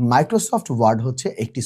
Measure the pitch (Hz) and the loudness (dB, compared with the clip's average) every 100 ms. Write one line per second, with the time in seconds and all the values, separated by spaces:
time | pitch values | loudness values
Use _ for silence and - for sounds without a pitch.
0 | 120 127 160 220 - 220 - 117 110 113 | 2 2 2 0 0 -4 -2 2 2 2
1 | 127 127 196 - 104 127 | -2 -4 -6 -6 -6 -6